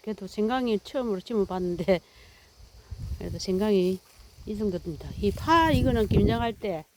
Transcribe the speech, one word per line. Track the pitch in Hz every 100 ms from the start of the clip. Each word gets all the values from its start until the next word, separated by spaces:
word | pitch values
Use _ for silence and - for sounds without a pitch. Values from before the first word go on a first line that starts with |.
그래도 | - 208 185
생강이 | - 214 254 247 208
처음으로 | - 277 240 190 -
심어봤는데, | 226 190 185 180 175 180 175 - - - - - _ - - - - - -
그래도 | 175 165
생강이 | - 185 214 196 180 190 _ - - - -
이 | 208
정도 | 214 175
됩니다. | 175 156 - -
이 | 202
파, | 196 - 330 320
이거는 | 269 262 233 214
김장할 | - 202 233 233
때 | 220 208 160 -